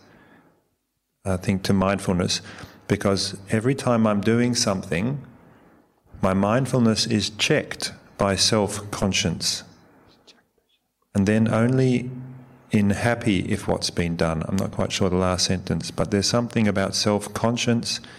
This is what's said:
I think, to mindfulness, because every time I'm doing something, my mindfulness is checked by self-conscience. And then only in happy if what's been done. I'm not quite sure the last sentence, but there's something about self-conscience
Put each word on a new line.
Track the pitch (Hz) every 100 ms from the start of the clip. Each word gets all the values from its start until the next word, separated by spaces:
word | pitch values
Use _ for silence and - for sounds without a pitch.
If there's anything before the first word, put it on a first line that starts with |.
| - - - - _ _ _ _ _ _ _ _ 98
I | 92
think, | 92 95
to | -
mindfulness, | 101 95 98 - 87 92 - - - - - -
because | - 104 98 - - -
every | 110 117
time | 139 - 120 110
I'm | 104
doing | 101 117 123
something, | 117 - 95 - 82 113 139 - - - - - _ _ _ _ -
my | 98 95
mindfulness | 101 117 135 131 117 107 -
is | 110 98
checked | - - 147 - - - - - -
by | 101 95
self-conscience. | - 110 98 - - - 101 92 90 82 - - - - _ _ _ _ _ - _ _ _ _ _ _ _ 104
And | 98
then | 110 113
only | 110 117 131 131 123 123 - - - - - -
in | 110 101
happy | 98 120 117 117 92 -
if | 101 -
what's | 90 -
been | - 87 85
done. | 85 80 -
I'm | 95
not | 101
quite | - 95
sure | - 95
the | 90
last | 92 90 -
sentence, | 92 - 85 -
but | - 85
there's | 101 92
something | 120 120 - 107
about | 98 98 -
self-conscience | 107 104 101 - 113 120 - 117 120 - -